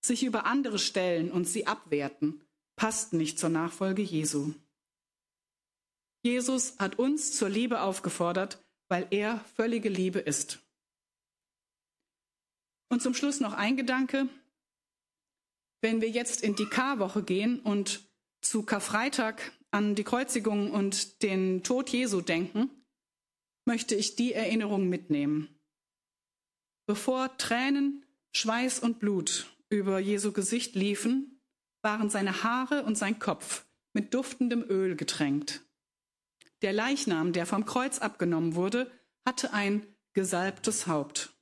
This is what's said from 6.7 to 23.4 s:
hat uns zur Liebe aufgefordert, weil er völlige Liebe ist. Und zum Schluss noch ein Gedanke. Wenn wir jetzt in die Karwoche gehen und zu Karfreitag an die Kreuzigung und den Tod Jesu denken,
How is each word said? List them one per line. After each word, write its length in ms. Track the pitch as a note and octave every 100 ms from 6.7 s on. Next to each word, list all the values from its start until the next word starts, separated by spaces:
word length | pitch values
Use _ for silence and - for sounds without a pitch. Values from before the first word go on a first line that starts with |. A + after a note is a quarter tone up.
| -
hat 200 | G3 -
uns 380 | C4 D4+ - -
zur 120 | G3
Liebe 320 | G3+ A#3+ A#3
aufgefordert, 840 | G3 F#3 F3+ - E3+ F3 G3 - _ _ _
weil 180 | F3+ F#3
er 300 | G3+ G#3 A3+ - -
völlige 320 | A3+ A#3 G#3+
Liebe 320 | F#3+ F#3 F#3+
ist. 400 | - - - - _ _ _ _ _ _ _ _ _ _ _ _ _ _ _ _ _ _ _ _ _ _ _
Und 120 | B3
zum 120 | B3+
Schluss 260 | B3+ C#4+ C#4+
noch 140 | A3+
ein 220 | G3+ G#3 C4
Gedanke. 520 | B3 C4 C4 C4+ C4+ - _ _ _ _ _ _ _ _ _ _ _ _ _ _
Wenn 200 | A3 A3+
wir 100 | A3
jetzt 320 | A#3 A#3+ -
in 120 | A3
die 140 | G3 G#3
Karwoche 540 | - C4 C4+ F#3+ G#3+
gehen 360 | F3 F#3 A3 A#3+
und 420 | A3 G3+ G3 - - _ _ _
zu 220 | - A3
Karfreitag 880 | G#3+ G#3 - G#3 B3+ C#4 A3+ A3 - - _
an 240 | G3+ G#3
die 100 | G#3
Kreuzigung 680 | G3+ B3 C4 B3 G#3+ G#3 G3+
und 520 | G#3 G3 G3 - _
den 400 | G#3+ F#3+ F#3+ F#3
Tod 260 | F3+ B3+ B3+
Jesu 320 | A#3+ B3+ G3
denken, 500 | F3 E3 F3 G#3 C4 - _ _ _ _ _ _